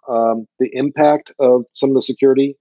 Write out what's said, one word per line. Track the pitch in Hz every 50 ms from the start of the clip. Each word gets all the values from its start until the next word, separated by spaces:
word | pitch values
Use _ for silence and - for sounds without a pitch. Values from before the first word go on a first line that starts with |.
| _
um, | - 123 113 113 113 113 113 110 - _ -
the | 127 113 -
impact | 127 135 147 143 147 151 147 147 147 - - - -
of | 139 123 127 123 117 - -
some | - 139 135
of | 135
the | 131
security | - - 123 - 135 135 131 135 139 139 139 _